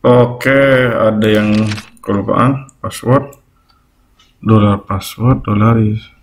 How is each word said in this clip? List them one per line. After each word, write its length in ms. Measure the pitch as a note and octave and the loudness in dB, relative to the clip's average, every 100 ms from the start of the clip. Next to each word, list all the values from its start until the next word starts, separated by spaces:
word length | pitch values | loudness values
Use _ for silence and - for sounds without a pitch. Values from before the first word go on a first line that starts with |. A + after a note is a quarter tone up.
Oke, 880 | C3 B2 A#2+ - C3 C3+ C#3 C3 B2 | 4 2 2 -2 0 2 2 2 0
ada 380 | A2+ A2 G#2+ G#2+ | 0 0 2 2
yang 240 | G#2+ G#2+ G#2+ G#2+ G#2 - _ | 2 2 0 -2 -6 -14 _
kelupaan 640 | - G2+ G#2 - B2 C3+ - _ | -6 -4 -2 0 0 -2 -8 _
password. 560 | F#2 - A2+ C3+ C#3 - _ _ _ _ _ _ _ _ _ _ | -14 -8 -2 -2 -2 -20 _ _ _ _ _ _ _ _ _ _
Dollar 400 | G#2+ A2 G#2 G2+ | 2 2 2 0
password, 640 | - F#2+ - - A#2+ C3 - | -4 -10 -10 -4 0 0 -2
dollar 320 | G#2 A2 A#2 | 0 2 2
is. 240 | G#2+ G#2+ - _ | 0 -4 -10 _